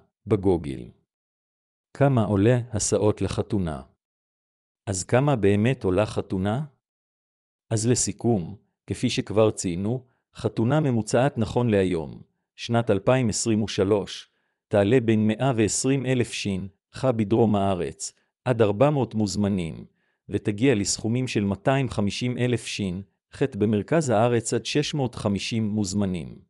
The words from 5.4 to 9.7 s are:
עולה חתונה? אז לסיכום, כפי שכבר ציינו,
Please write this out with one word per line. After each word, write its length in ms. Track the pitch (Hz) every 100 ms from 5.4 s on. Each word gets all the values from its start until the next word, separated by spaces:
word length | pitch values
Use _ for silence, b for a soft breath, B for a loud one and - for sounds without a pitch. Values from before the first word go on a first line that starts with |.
| 98 101 113 135
עולה 220 | 95 92 107
חתונה? 580 | - - 95 98 117 151 _ _ _ _ _ _ _ _ _ _
אז 160 | 113 113
לסיכום, 720 | 120 - - 117 110 85 98 _ _ -
כפי 240 | 101 123
שכבר 400 | - 120 104 110
ציינו, 540 | - 95